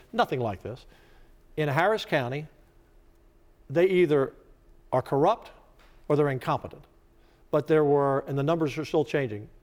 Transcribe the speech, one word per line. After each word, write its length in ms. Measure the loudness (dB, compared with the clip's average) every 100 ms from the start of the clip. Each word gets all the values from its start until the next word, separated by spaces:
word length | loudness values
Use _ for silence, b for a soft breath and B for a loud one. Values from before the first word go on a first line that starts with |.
| B
nothing 260 | -4 -2 -2
like 220 | -4 -6
this. 240 | -12 -14 -18 b b b b b _ -6
In 100 | -2
Harris 380 | 2 2 0 -2
County, 400 | -2 -2 -6 -10 _ _ _ _ _ _ _ _ _ _ _ -4
they 160 | 2
either 480 | 4 4 4 4 0 -4 _ -20 _ -20 -4
are 80 | -2
corrupt 480 | 0 2 2 0 -6 -20 _ _ b b -2
or 80 | 0
they're 140 | 0
incompetent. 520 | -2 -4 -4 -6 -18 -20 _ _ _ b b -4
But 160 | -2 2
there 180 | 2
were, 400 | 4 4 2 0 -2
and 120 | -4
the 40 |
numbers 360 | 0 0 -2 -4
are 80 | -2
still 180 | -2
changing, 420 | 0 -2 -4 -8 -14 -20